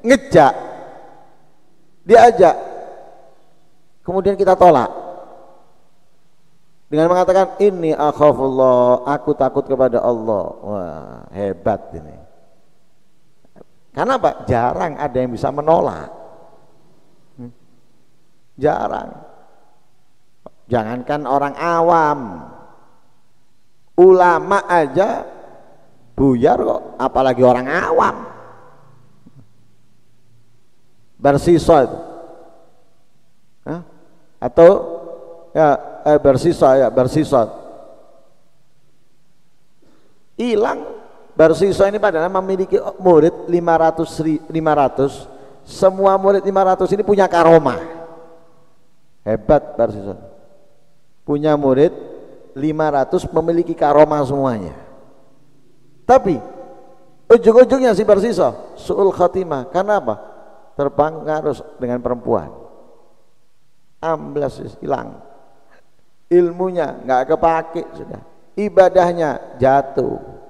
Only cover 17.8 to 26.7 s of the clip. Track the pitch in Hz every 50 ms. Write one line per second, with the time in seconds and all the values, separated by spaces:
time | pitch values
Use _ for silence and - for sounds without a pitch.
17.8 | - - - - - - - - - - - - - - - - 131 - - -
18.8 | - - - - - - - - - - - - - - - - - - - -
19.8 | - - - - - - - - - - - - - - - - - - 117 117
20.8 | 107 110 123 127 123 - 147 147 147 123 135 143 143 143 139 - 156 170 170 165
21.8 | 165 170 170 165 156 147 147 143 127 104 87 80 - - - - - - - -
22.8 | - - - - - - - - - - - - - - - - - - - -
23.8 | - - - - 180 190 185 185 180 175 170 160 156 180 202 196 190 - 180 170
24.8 | 156 135 131 165 196 240 233 - - - - - - - - - - - - -
25.8 | - - - - - - - - 135 139 127 120 123 160 247 - - -